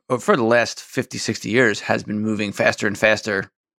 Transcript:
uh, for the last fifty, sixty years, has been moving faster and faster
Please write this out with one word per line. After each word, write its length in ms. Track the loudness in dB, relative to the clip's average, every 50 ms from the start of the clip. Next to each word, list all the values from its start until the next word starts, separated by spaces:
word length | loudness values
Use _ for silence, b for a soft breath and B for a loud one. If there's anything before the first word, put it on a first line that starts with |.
| _ -4
uh, 100 | -4 -2
for 180 | 0 2 2
the 60 | 2 4
last 380 | 4 4 4 2 0 -4 -10
fifty, 380 | -14 -8 -6 -6 -6 -4 -6 -8
sixty 320 | -4 -4 -4 -4 -4 0
years, 280 | 2 4 4 4 2 0
has 220 | -2 -2 -2 -2 -2
been 160 | -4 -4 -4
moving 320 | -2 -2 -2 -2 -4 -4
faster 380 | -2 0 0 0 0 0 -2 -4
and 100 | 0 2
faster 540 | 2 2 2 2 0 -2 -2 -2 -4 -6 _ _ _ _ _